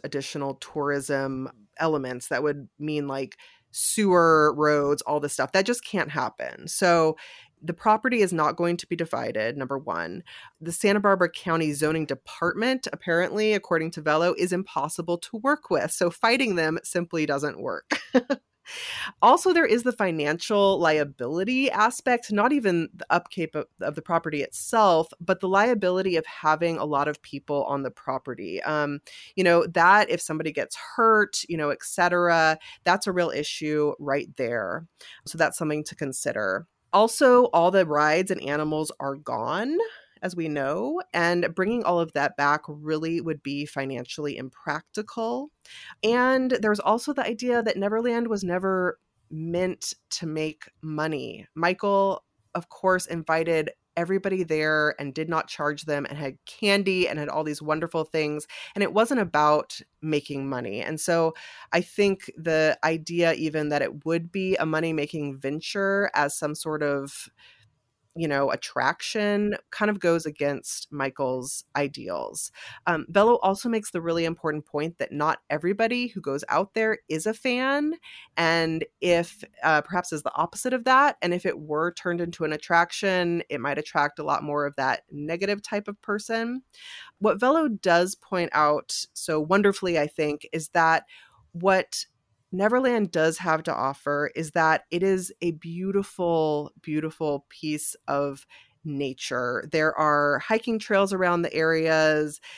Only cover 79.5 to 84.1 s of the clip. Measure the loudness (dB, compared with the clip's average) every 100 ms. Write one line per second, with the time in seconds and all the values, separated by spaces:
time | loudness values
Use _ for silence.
79.5 | -2 2 2 2 -4 -4 -6 -4 -2 -4
80.5 | -2 -2 -2 4 6 6 2 -2 0 -2
81.5 | -4 -4 -2 -2 -2 -4 -4 -4 -4 -4
82.5 | -4 2 2 4 0 0 2 2 0 -2
83.5 | -6 -4 -4 -2 0 0